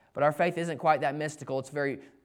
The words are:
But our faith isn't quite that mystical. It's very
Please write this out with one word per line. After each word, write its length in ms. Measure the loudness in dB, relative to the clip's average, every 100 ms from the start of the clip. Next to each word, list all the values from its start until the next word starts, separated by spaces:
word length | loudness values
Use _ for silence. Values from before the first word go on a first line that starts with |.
| _
But 120 | 2
our 100 | 2
faith 240 | 4 0 0
isn't 220 | -4 0
quite 200 | 2 4
that 160 | 2 -2
mystical. 440 | -4 -6 -4 -4
It's 100 | -4
very 300 | -2 -2 -4 -10 _